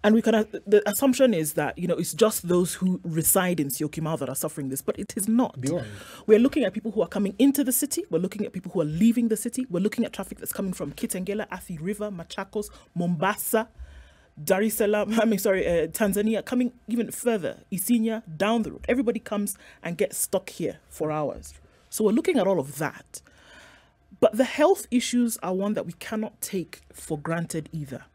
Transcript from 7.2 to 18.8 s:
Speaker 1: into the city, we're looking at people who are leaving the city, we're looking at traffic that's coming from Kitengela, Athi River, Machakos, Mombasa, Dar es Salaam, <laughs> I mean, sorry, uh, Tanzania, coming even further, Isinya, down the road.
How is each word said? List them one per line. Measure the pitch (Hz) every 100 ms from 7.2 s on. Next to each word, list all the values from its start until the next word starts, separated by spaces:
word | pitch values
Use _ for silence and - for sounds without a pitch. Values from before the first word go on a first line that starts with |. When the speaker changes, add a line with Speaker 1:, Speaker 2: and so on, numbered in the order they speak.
| 202 -
Speaker 1:
into | 277 285
the | 262
city, | 254 285 - 392
we're | 165
looking | 180 208 208
at |
people | 185 180
who | 190
are | 151
leaving | 156 220 233 233
the | 214
city, | 240 240 254
we're | 175
looking | 202 -
at | 226
traffic | - 196 -
that's | -
coming | - 196
from | 180 147
Kitengela, | 147 233 185 185 202 208
Athi | 185 - 165
River, | 165 208 208
Machakos, | 190 165 - 196 214 208 - -
Mombasa, | 170 175 175 185 208 - 226 233 - - - - _ _ -
Dar | 151 190
es | 214 214
Salaam, | 208 214 202
<laughs> | 226
I |
mean, | 226 202
sorry, | 220 190 165
uh, | 170 160
Tanzania, | - 208 196 214 220
coming | - 247 247 - -
even | 233 214
further, | - 240 226 151 - _
Isinya, | 180 - 240 220 220 - 156
down | 202 233
the | 185
road. | -